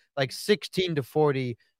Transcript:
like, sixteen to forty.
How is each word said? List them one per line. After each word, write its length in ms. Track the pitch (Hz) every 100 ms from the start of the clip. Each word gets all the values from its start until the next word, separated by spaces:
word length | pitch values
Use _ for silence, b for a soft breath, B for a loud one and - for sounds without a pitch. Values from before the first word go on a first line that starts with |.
| _ -
like, 140 | 135
sixteen 600 | - - 208 - - 180 147
to 80 |
forty. 540 | 123 156 151 135 123 113 _ _